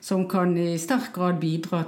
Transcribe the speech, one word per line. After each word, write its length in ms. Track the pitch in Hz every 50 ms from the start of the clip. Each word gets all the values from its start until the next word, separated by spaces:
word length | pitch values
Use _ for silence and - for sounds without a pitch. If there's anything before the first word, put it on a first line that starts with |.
som 280 | - - 196 185 185 185
kan 280 | - 190 180 180 175 170
i 180 | 175 170 170
sterk 360 | 165 165 - 262 254 - - -
grad 240 | 180 180 180 175 160
bidra 440 | 160 160 160 165 160 - - 170 165